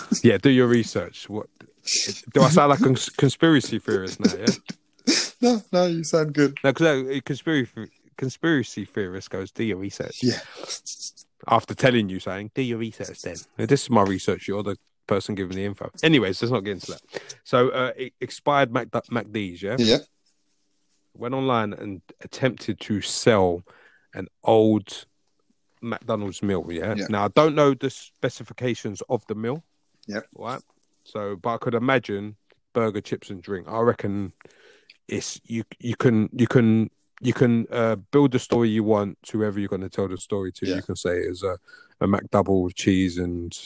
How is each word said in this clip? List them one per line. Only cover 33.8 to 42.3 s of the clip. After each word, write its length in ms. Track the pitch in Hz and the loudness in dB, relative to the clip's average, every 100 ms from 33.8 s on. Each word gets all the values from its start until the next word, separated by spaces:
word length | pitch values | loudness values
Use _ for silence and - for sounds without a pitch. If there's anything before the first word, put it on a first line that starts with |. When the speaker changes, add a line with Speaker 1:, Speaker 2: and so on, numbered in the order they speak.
Speaker 1:
reckon 500 | 117 113 104 101 95 - - _ _ _ _ _ - | 0 0 -4 -6 -8 -12 -20 _ _ _ _ _ -8
it's, 320 | 110 - - | -8 -8 -12
you, 220 | - 113 110 - | -10 -8 -8 -10
you 180 | 120 110 | -8 0
can, 320 | 127 110 104 | 2 4 0
you 160 | 127 113 | 0 0
can, 420 | 131 113 110 107 - _ _ | 2 2 2 0 -6 _ _
you 140 | 127 | -4
can, 340 | - 123 117 110 | 2 2 2 -2
uh, 280 | 120 113 104 | -2 -2 -2
build 340 | - 143 143 | 0 2 4
the 80 | 123 | 2
story 300 | - 120 117 | 0 0 2
you 160 | 110 107 | 2 2
want 360 | 107 101 - | 0 0 -6
to 160 | - 110 | -8 -4
whoever 200 | 107 101 | -2 -4
you're 80 | 101 | -6
gonna 220 | 95 92 | -6 -6
tell 180 | - 95 | -6 -6
the 100 | 92 | -6
story 360 | - 101 95 | -6 -6 -6
to. 120 | - 95 | -6 -6
Speaker 2:
Yeah. 80 | 92 | -4
Speaker 1:
You 40 | |
can 120 | - 90 | -6 -6
say 220 | 90 87 | -2 -2
it's 260 | 87 90 | -4 -4
a, 140 | 98 90 - - _ _ | -6 -6 -12 -20 _ _
a 80 | 95 | 0
McDouble 560 | 101 - | 0 2